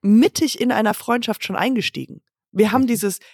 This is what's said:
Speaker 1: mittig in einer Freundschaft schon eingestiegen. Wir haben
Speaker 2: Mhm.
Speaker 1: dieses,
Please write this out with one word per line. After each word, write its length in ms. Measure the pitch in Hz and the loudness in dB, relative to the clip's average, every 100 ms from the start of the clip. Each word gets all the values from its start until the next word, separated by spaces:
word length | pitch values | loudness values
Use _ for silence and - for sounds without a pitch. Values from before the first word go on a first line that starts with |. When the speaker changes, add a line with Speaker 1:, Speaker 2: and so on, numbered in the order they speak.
Speaker 1:
mittig 580 | 196 220 359 - 311 - | 4 4 4 2 -4 -2
in 120 | 247 | -2
einer 220 | 220 220 | 0 0
Freundschaft 500 | 214 - 240 233 208 | -2 -2 -4 -2 -6
schon 120 | - 185 | -6 -4
eingestiegen. 680 | 214 240 - 147 - - _ _ _ | -2 -2 -4 -8 -14 -16 _ _ _
Wir 200 | - 214 | 0 2
haben 100 | 247 | 2
Speaker 2:
Mhm. 40 | 254 | 0
Speaker 1:
dieses, 300 | 220 208 - - | 0 -2 -6 -14